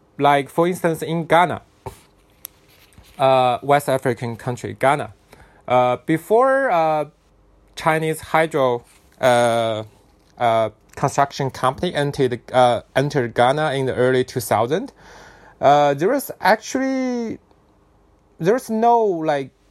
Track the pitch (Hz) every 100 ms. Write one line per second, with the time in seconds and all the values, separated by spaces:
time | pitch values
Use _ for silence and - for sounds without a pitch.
0 | _ - 143 143 139 - 170 175 170 160
1 | 151 165 156 160 175 107 - _ - -
2 | _ _ _ _ - _ _ _ _ -
3 | - - 135 131 127 117 135 143 143 135
4 | 135 117 120 113 - 107 104 104 131 147
5 | 104 - _ - - _ - 123 123 123
6 | - 160 - 220 262 269 269 175 160 156
7 | 151 _ _ _ _ _ _ - 165 156
8 | 160 156 - 160 165 151 131 120 - _
9 | _ - 127 120 120 117 113 110 107 _
10 | _ _ _ - 120 113 110 - _ -
11 | 139 - 139 - 135 - 131 135 180 147
12 | 143 143 131 117 - 127 123 110 - 139
13 | 143 139 120 110 120 147 156 135 131 101
14 | 127 127 123 131 - 104 120 170 269 -
15 | - - - - - - 135 147 147 143
16 | 185 277 - - 185 220 - 262 262 262
17 | 254 247 226 - _ _ _ _ _ _
18 | _ _ _ - 165 247 - 220 233 240
19 | 214 170 156 143 135 _ _